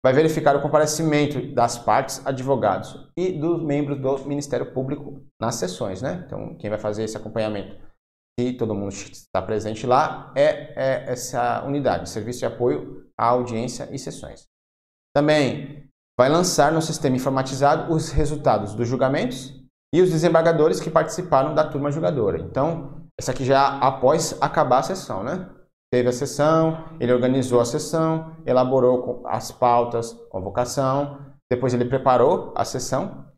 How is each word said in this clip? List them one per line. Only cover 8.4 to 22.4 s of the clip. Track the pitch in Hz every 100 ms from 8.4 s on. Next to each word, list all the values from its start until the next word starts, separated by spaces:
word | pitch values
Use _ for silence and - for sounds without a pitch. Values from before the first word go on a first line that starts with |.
se | 123
todo | 127 110
mundo | 101 101
está | 98 - - - 92
presente | 92 107 107 110 123
lá, | 131 156 - -
é, | 139 151 143 -
é | - 135 131 -
essa | 123 - 123 120 113
unidade, | - 143 127 87 82
Serviço | 113 107 123
de | 120
Apoio | - 120 147 - - - -
à | 117
Audiência | 123 120 113 127 - -
e | 139
Sessões. | - - - 113 _ _ _ _ _ _ _
Também | 147 151 151 131 107 - - - _ _ -
vai | 127
lançar | 165 180 - 147
no | 160
sistema | 160 - 143 127
informatizado | 143 135 131 131 143 160 -
os | 156 -
resultados | 143 147 151 131 107 101
dos | 107 117
julgamentos | 127 131 147 247 254 - - - _ _
e | 156
os | 175
desembargadores | 156 170 160 165 156 156 156
que | -
participaram | 160 156 - - 135 147
da | 156 156
turma | 139 143
julgadora. | 147 175 147 104
Então, | 82